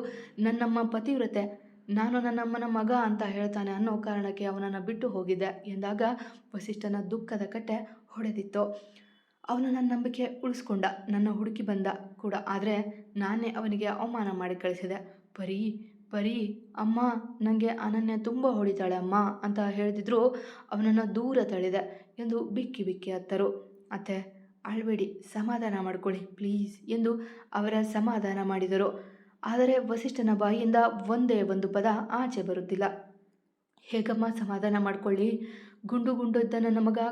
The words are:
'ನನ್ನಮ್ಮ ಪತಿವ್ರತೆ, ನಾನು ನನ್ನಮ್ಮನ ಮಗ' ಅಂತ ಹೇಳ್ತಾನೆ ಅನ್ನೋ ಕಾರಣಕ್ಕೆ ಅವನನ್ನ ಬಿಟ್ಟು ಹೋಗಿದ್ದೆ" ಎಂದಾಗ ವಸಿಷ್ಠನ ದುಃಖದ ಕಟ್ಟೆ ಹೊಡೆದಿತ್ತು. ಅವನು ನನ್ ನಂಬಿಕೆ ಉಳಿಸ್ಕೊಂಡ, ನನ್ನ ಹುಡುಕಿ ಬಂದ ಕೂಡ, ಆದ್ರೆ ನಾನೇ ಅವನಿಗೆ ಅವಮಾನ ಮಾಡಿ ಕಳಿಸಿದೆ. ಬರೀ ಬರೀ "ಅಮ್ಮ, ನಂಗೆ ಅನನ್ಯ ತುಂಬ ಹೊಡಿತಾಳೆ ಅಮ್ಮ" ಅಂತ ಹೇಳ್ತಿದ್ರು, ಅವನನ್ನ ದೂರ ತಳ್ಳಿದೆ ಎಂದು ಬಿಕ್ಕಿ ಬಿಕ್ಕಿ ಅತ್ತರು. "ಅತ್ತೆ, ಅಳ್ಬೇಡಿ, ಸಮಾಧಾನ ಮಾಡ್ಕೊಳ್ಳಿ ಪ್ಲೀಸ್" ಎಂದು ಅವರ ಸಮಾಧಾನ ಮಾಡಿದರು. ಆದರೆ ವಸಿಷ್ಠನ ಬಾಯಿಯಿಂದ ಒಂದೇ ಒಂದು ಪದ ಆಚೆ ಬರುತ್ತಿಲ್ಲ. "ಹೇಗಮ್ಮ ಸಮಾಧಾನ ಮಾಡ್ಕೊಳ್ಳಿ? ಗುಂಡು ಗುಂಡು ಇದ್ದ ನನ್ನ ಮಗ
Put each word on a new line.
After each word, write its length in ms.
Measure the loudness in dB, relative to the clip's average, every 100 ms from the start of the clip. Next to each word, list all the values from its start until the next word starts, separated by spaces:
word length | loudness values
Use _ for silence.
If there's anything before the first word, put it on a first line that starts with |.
| 2 -6 -10 0
'ನನ್ನಮ್ಮ 400 | 2 2 2 2 2
ಪತಿವ್ರತೆ, 540 | 0 0 0 0 0 -2 -6 -18 -16 -2
ನಾನು 280 | 2 2 2
ನನ್ನಮ್ಮನ 460 | 2 0 -2 -2 0
ಮಗ' 220 | 0 4 4
ಅಂತ 220 | 4 2 -2
ಹೇಳ್ತಾನೆ 420 | -2 -2 -2 -2
ಅನ್ನೋ 240 | 0 0 0
ಕಾರಣಕ್ಕೆ 440 | -2 -2 -2 -2
ಅವನನ್ನ 340 | -4 -2 -4 -4
ಬಿಟ್ಟು 280 | -6 -4 -2
ಹೋಗಿದ್ದೆ" 420 | -2 0 0 -2 -4 -8
ಎಂದಾಗ 360 | -6 -4 0 0 0 -8 -18 _
ವಸಿಷ್ಠನ 500 | -10 -8 -6 -4 -4 -4
ದುಃಖದ 380 | -6 -4 -6 -4
ಕಟ್ಟೆ 300 | -6 -4 -6 -6 -16 _
ಹೊಡೆದಿತ್ತು. 540 | -8 -4 -4 -4 -2 -2 -4 -14 -20 -20 _ _ _
ಅವನು 240 | -4 0 0
ನನ್ 180 | 2 2
ನಂಬಿಕೆ 380 | 2 -2 -2 -4 -2
ಉಳಿಸ್ಕೊಂಡ, 460 | -4 -4 -2 0 0 -2 -2
ನನ್ನ 200 | 2 2
ಹುಡುಕಿ 320 | 2 -2 -4
ಬಂದ 260 | -2 -2 -2 -4 -10 -8
ಕೂಡ, 180 | -4 -4 -2
ಆದ್ರೆ 300 | -2 0 0 -2 -8 -8 -4
ನಾನೇ 340 | -2 0 -2
ಅವನಿಗೆ 340 | -2 -2 0 -2
ಅವಮಾನ 360 | -2 -4 -2 -2
ಮಾಡಿ 240 | -2 -4 -2
ಕಳಿಸಿದೆ. 420 | -2 -2 -4 -8 -10 -20 _
ಬರೀ 240 | -8 -4 -2 -2 -4 -10 -20 -6
ಬರೀ 200 | -2 0 0 -2 -6 -10 -2
"ಅಮ್ಮ, 220 | 2 4 4 2 -4 0
ನಂಗೆ 260 | 2 4 2 0
ಅನನ್ಯ 360 | 0 0 0 0
ತುಂಬ 280 | 0 2 2
ಹೊಡಿತಾಳೆ 480 | 2 2 2 0
ಅಮ್ಮ" 200 | 0 2 2 2 0
ಅಂತ 160 | -2 0 0
ಹೇಳ್ತಿದ್ರು, 500 | 0 0 -2 2 4 4 2 -6 -16 -6
ಅವನನ್ನ 300 | 0 4 4 4
ದೂರ 240 | 0 2 2
ತಳ್ಳಿದೆ 380 | 2 2 0 0 -2 -10 -16 -6
ಎಂದು 260 | -2 -2
ಬಿಕ್ಕಿ 400 | -2 -4 -4 -4
ಬಿಕ್ಕಿ 260 | -4 -4 -4
ಅತ್ತರು. 380 | -6 -2 0 0 -2 -10 -20 -12
"ಅತ್ತೆ, 260 | -8 -4 -6 -6 -14 -20 _
ಅಳ್ಬೇಡಿ, 580 | -6 -4 0 0 -2 -6 -8
ಸಮಾಧಾನ 420 | -4 -2 -2 -2 -2
ಮಾಡ್ಕೊಳ್ಳಿ 400 | -2 -4 -4 -4 -6
ಪ್ಲೀಸ್" 560 | -6 -2 -2 -2 -6 -4
ಎಂದು 220 | 0 2 0 -4 -14 -6
ಅವರ 220 | -2 2 2
ಸಮಾಧಾನ 560 | 2 2 2 2 0 0
ಮಾಡಿದರು. 460 | 0 0 2 2 2 -2 -10 -20 -20 _
ಆದರೆ 360 | -2 4 6 4
ವಸಿಷ್ಠನ 520 | 2 0 -2 2 4
ಬಾಯಿಯಿಂದ 440 | 4 4 4 4 6 6 4 0
ಒಂದೇ 340 | 2 4 4
ಒಂದು 260 | 2 2 0
ಪದ 180 | 2 2 2 0
ಆಚೆ 320 | -2 -2 -2
ಬರುತ್ತಿಲ್ಲ. 420 | -2 -2 -2 0 -2 -2 -12 -20 _ _ _ _ _ _ -4
"ಹೇಗಮ್ಮ 420 | -2 0 2 0
ಸಮಾಧಾನ 480 | 0 -2 0 2 2
ಮಾಡ್ಕೊಳ್ಳಿ? 500 | 2 0 0 2 2 0 -4 -12 -20 -14 -4
ಗುಂಡು 280 | 0 2
ಗುಂಡು 260 | 2 2 2
ಇದ್ದ 140 | 2 2
ನನ್ನ 180 | 2 4
ಮಗ 200 | 4 4 0